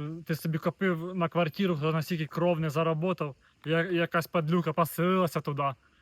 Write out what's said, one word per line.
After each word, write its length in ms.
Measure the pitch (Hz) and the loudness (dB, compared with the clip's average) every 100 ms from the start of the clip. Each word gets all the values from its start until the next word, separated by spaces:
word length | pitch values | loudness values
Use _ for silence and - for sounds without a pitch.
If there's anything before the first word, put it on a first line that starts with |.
| 147 165 170 | -8 -8 -6
ти 80 | |
собі 240 | 156 165 160 | -4 -2 -2
копив 560 | 175 - 190 165 175 | -2 0 0 0 -4
на 140 | 185 170 | -2 -2
квартиру, 480 | 170 165 - 196 156 | 0 0 0 0 0
хто 160 | 160 | 0
настільки 340 | 156 143 170 156 | 0 -2 -4 -4
кров 340 | - 175 160 | 0 2 2
не 100 | 160 | 0
заработав, 680 | 143 165 156 185 175 147 - _ _ | 0 0 0 0 -2 -4 -8 _ _
я-, 260 | 147 165 185 | 0 0 2
якась 360 | 170 170 170 - | 2 2 0 0
падлюка 460 | 180 156 175 160 | 0 2 2 2
поселилася 680 | 151 160 - 180 185 175 156 | 0 0 2 2 4 2 0
туди, 340 | 156 139 139 131 _ _ | -4 -2 -2 -4 _ _